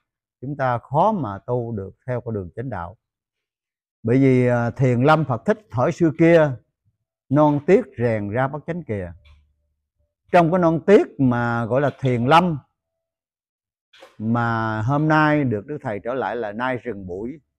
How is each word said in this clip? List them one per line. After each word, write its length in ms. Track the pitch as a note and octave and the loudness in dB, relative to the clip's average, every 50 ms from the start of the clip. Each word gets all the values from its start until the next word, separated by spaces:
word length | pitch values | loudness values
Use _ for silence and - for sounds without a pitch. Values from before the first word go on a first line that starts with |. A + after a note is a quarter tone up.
| _ _ _ _ _ _ _ _ | _ _ _ _ _ _ _ _
chúng 160 | B2+ C#3+ C#3+ | -12 -12 -6
ta 200 | C3+ C3 B2+ A#2+ | -4 -2 -2 -2
khó 340 | A2+ - - C#3 D#3 F#3+ A3 | -4 -6 -4 0 0 0 0
mà 260 | - - B2 G2+ G2 | 0 -2 -6 -6 -8
tu 340 | G2 _ B2 B2 B2 A#2 A#2 | -10 _ -6 -6 -4 -4 -6
được 200 | A2+ G2 F#2+ F#2+ - _ _ | -8 -10 -10 -12 -16 _ _
theo 140 | B2+ B2 A#2 | -8 -8 -6
con 120 | - A#2 A2 | -6 -6 -8
đường 160 | G2+ F2+ E2 - | -8 -8 -8 -12
chánh 140 | A2+ C3 C3 | -12 -10 -10
đạo. 280 | G#2 F2+ E2+ F2+ G#2 _ _ _ _ _ _ _ _ _ _ _ _ _ _ _ _ _ _ _ _ _ - | -8 -10 -10 -12 -14 _ _ _ _ _ _ _ _ _ _ _ _ _ _ _ _ _ _ _ _ _ -2
Bởi 140 | A2+ B2+ | 0 2
vì, 300 | C3+ C#3 C3 B2+ B2+ B2 | 4 4 4 4 4 4
à, 220 | A#2+ A#2+ A#2+ A#2+ A#2 | 2 0 0 -2 -4
thiền 340 | - - C#3 B2+ B2 A#2 C3+ | -2 0 0 0 2 2 4
lâm 220 | D3+ D#3 D#3+ D#3 | 4 4 2 2
Phật 200 | - B2 - - | -2 -4 -4 -2
thích 220 | G3+ - - _ _ | -4 -4 -4 _ _
thổi 200 | - B2+ B2 E3+ | -2 -2 -2 -2
xưa 200 | - - E3+ D#3 - - | 0 0 0 0 2 4
kia, 320 | E3 E3 E3+ D#3+ D3+ C#3+ B2 - _ _ _ _ _ _ _ _ _ _ _ _ _ - | 4 6 6 6 4 2 -2 -8 _ _ _ _ _ _ _ _ _ _ _ _ _ -2
non 300 | C3 D3+ D3+ D3 D3 C#3 - | 2 2 4 4 2 0 2
tiếc 180 | F3+ F#3+ B3+ - - - | 4 4 4 2 -2 -6
rèn 320 | A#2 A#2+ A#2+ A2 G#2 G2+ G2+ | -4 -2 -2 -2 -2 -4 -4
ra 180 | G#2 B2+ C3+ | -2 -2 -2
bát 120 | C3+ D3+ D3 - | -2 -4 -10 -10
chánh 160 | E3 E3 F3+ D3+ | -10 -10 -10 -8
kìa. 300 | - G#2+ G2 F2+ E2+ E2 - _ - - _ _ _ _ _ _ _ _ _ _ _ _ _ _ _ _ _ _ - | -8 -8 -8 -8 -10 -14 -20 _ -20 -20 _ _ _ _ _ _ _ _ _ _ _ _ _ _ _ _ _ _ 2
Trong 200 | F#3 F3 E3+ D3+ | 4 4 4 4
cái 80 | F#3 F#3 | 2 2
non 200 | E3+ D#3+ E3 C#3+ - | 2 2 0 0 4
tiếc 340 | G3+ G3+ D4 C#4+ - - - | 4 6 6 4 2 -2 0
mà 460 | C3+ B2 A#2+ A#2+ A#2+ A#2+ A#2 A#2 A#2 | 2 2 2 2 0 -2 -2 -2 -2
gọi 160 | G#2 B2 C#3 | 0 0 0
là 100 | D3 B2+ - - | 0 0 -4 -2
thiền 260 | C#3 C3 B2 A#2 A#2+ | -2 -2 0 0 2
lâm 340 | C3+ D#3 E3+ F#3 F3 D3+ C3 _ _ _ _ _ _ _ _ _ _ _ _ _ _ _ _ _ _ _ _ _ _ _ _ _ _ _ - - _ _ | 4 4 4 4 2 -4 -6 _ _ _ _ _ _ _ _ _ _ _ _ _ _ _ _ _ _ _ _ _ _ _ _ _ _ _ -20 -20 _ _
mà 640 | - G#2+ A2+ A#2 A#2+ A#2+ A#2 A2+ A2+ A2+ A2 A2 A2 | -8 -4 -2 -2 0 0 -2 -2 -2 -2 -4 -4 -4
hôm 260 | G#2+ B2+ C#3+ D3 D#3 | -2 -2 -2 0 0
nay 360 | D#3 D#3 D#3 D3+ D3+ D3+ D3 C#3 | 2 2 2 2 2 2 0 0
được 220 | B2 G#2+ G#2 G2 | -2 -2 -4 -6
Đức 120 | - - - | -8 -12 -10
Thầy 180 | - B2 G#2 G2+ | -8 -8 -8 -6
trở 140 | - A#2 C3+ | -6 -6 -6
lại 220 | B2+ G#2 F#2+ A2+ | -4 -4 -4 -4
là 160 | A#2+ A2 G#2 | -6 -8 -8
nai 260 | G#2 A2+ B2+ C3 B2+ | -6 -6 -6 -4 -6
rừng 300 | A#2 - A#2+ G2+ G2+ F#2 | -6 -8 -10 -12 -10 -12
bụi. 320 | F2+ F2 G2 A2+ B2+ D#3+ D3 _ _ _ | -12 -10 -10 -10 -12 -14 -16 _ _ _